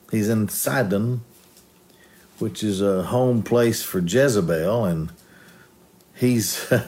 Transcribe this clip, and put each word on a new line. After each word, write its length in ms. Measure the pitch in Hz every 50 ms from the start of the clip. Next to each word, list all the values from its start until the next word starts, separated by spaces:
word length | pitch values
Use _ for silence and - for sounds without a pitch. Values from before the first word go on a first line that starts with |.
| _ -
He's 160 | 110 110 101 110
in 200 | 113 110 104 92
Sidon, 760 | - - - 135 139 135 113 92 101 101 113 120 123 117 120 - - - - - _ - - _ _ _ _ _ _ _ - - - - - - - -
which 240 | 113 110 90 -
is 180 | 107 107 98 95
a 220 | 101 101 95 92
home 400 | 87 90 117 123 127 127 123 113
place 400 | 95 - 117 120 120 117 110 -
for 160 | - - - 95
Jezebel, 880 | 87 85 104 131 139 139 110 101 87 80 82 78 82 95 113 120 107
and 260 | 90 82 80 78 76 - - - - - - - - - - - _ _ _ _ _ _ _ _ _ -
he's, 580 | - 127 123 123 113 104 - - - - - - 107 -